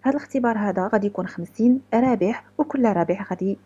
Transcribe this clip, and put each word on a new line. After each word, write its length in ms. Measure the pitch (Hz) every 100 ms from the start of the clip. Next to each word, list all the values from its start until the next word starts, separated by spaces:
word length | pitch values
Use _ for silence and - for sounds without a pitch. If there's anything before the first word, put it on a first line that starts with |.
هذا 140 | 262 285
الاختبار 420 | - 269 240 220
هذا 300 | 208 185 190
غادي 180 | 214 202
يكون 200 | 202 185
خمسين 540 | - 170 - 233 262 -
رابح، 500 | 226 262 226 185 233 - -
وكل 260 | 302 277
رابح 460 | 233 180 165 190 202
غادي 280 | 185 190 196